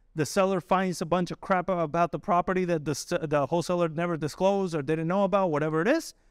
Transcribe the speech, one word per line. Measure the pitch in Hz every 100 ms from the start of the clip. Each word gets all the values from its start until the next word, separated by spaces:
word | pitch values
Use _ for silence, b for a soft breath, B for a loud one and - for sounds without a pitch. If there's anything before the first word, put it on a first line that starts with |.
| _ -
The | 143
seller | - 190 190
finds | - 185 190 170
a | 160
bunch | 175 175
of | 160
crap | - 185 175
about | 180 160 170 170
the | 160
property | - 175 180 185
that | 180 170
the | 147
s-, | 139
the | - 175 160 147 135
wholesaler | 175 - 175 170
never | 156 175 165
disclosed | 151 - 190 202 190
or | 160
didn't | 135 160 165
know | 190
about, | 196 202 190
whatever | 147 156 156
it | 175
is. | 320 - - _